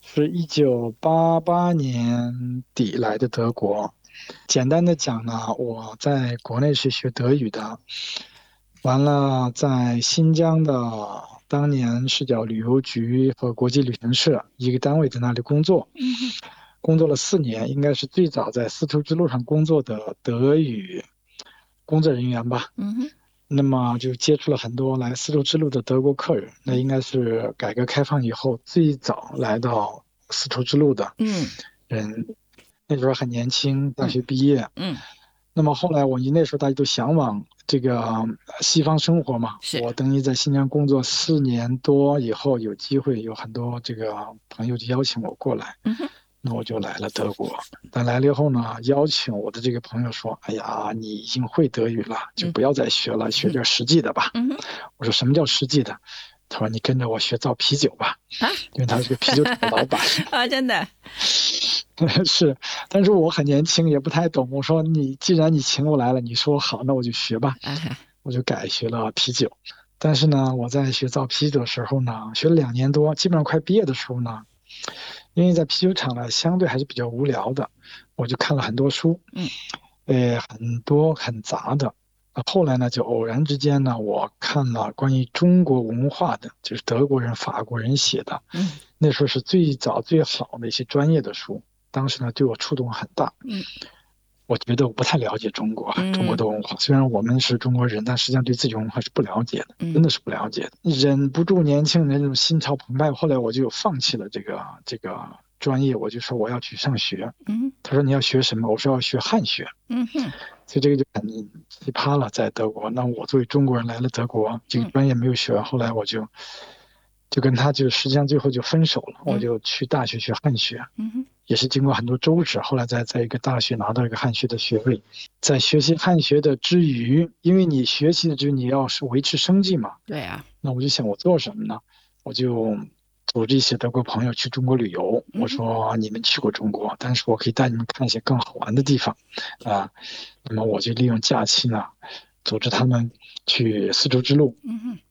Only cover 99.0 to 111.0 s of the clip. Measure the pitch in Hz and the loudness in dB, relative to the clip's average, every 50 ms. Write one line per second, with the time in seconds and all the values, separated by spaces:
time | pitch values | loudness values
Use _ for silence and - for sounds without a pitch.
99 | 110 - _ - 123 101 - 113 117 - - - - _ - _ 170 170 160 151 | -6 -2 _ -2 -2 0 -2 -4 -4 -2 -4 -8 -8 _ -10 _ -6 0 4 4
100 | 165 156 - - _ - - - - 110 - - - - _ _ _ 175 151 131 | 4 4 2 -2 _ -8 -6 -6 -6 -6 -6 -6 -8 -8 _ _ _ -2 0 2
101 | 135 143 139 135 143 135 131 165 170 170 196 180 160 143 143 147 151 151 - 170 | 2 4 4 4 2 2 2 0 2 4 4 4 4 4 4 4 2 4 4 4
102 | 160 139 139 143 143 139 131 123 - - 165 156 - 151 143 131 - - 123 135 | 4 4 2 2 0 0 0 0 0 2 2 0 2 0 -4 -4 -4 -6 -2 0
103 | 151 151 135 - - 156 139 127 117 113 113 127 135 117 - - - 214 165 131 | 0 0 0 0 0 2 2 2 0 0 0 0 0 0 -2 -2 -2 -2 -2 0
104 | - - - 113 98 104 - 104 98 101 95 98 98 - - - _ - 120 113 | -2 -2 -2 -4 -6 -8 -10 -10 -8 -8 -10 -10 -10 -14 -18 -16 _ -12 -12 -10
105 | - 95 87 85 82 - - - _ _ _ _ - 143 131 131 139 135 127 107 | -10 -10 -10 -10 -12 -14 -18 -20 _ _ _ _ -2 0 2 4 2 2 2 0
106 | - 107 107 120 - - 127 117 107 113 123 120 - - - - - 143 131 110 | -2 -4 -6 -6 -6 -4 -2 -2 -2 -2 -2 -6 -6 -8 -10 -4 -2 0 0 0
107 | - - 190 - - - - _ - - 208 226 254 269 - _ _ - 139 139 | -2 -4 -4 -6 -6 -8 -10 _ -8 -4 -2 -2 -2 -4 -6 _ _ 0 0 2
108 | 143 131 139 139 131 - - 131 131 - 120 110 113 110 107 110 - 139 135 127 | 2 4 2 2 0 2 2 2 0 0 -2 -2 0 0 0 0 2 0 0 0
109 | 120 - - 127 - - - 226 160 - - - - - - _ _ _ 240 254 | -2 -2 -4 -4 -2 0 0 0 0 -2 -4 -6 -8 -12 -14 _ _ _ -4 -4
110 | 247 226 - 311 254 165 - - - - - _ _ - - 143 135 143 143 135 | -4 -4 -4 -4 -4 -4 -8 -12 -16 -18 -20 _ _ -4 -2 2 2 4 2 2